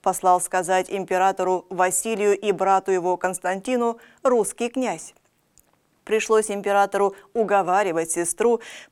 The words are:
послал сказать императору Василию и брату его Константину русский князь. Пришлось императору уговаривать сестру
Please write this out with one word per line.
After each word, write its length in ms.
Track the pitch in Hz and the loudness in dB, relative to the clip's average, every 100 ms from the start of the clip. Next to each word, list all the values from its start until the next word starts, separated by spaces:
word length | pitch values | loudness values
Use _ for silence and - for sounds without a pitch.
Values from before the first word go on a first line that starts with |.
послал 400 | - 185 190 180 | -2 0 4 2
сказать 460 | - 185 175 185 185 | 2 -4 0 0 0
императору 760 | 202 185 185 190 185 185 185 - | -6 -2 2 2 2 0 0 -2
Василию 680 | 180 185 180 226 220 208 202 | -2 0 0 -4 -2 0 0
и 140 | 208 | 0
брату 400 | 180 190 190 190 | 0 2 2 2
его 240 | 190 175 180 | -2 0 -2
Константину 840 | 185 180 180 190 190 254 233 233 - _ | -4 -4 -6 -6 -4 -2 -2 -4 -14 _
русский 460 | 269 247 202 - 233 | 0 0 0 -4 -6
князь. 440 | 262 247 165 - _ _ _ _ _ _ _ _ _ | -4 -6 -6 -12 _ _ _ _ _ _ _ _ _
Пришлось 480 | - 214 208 220 214 | -4 -2 2 2 2
императору 640 | 202 202 202 202 196 202 196 - | -4 0 2 2 2 0 -2 -10
уговаривать 800 | 233 208 202 175 185 202 165 165 | -4 2 2 2 0 2 -2 -2
сестру 480 | 175 170 - 226 233 - - - | -4 -4 0 0 0 -4 -20 -6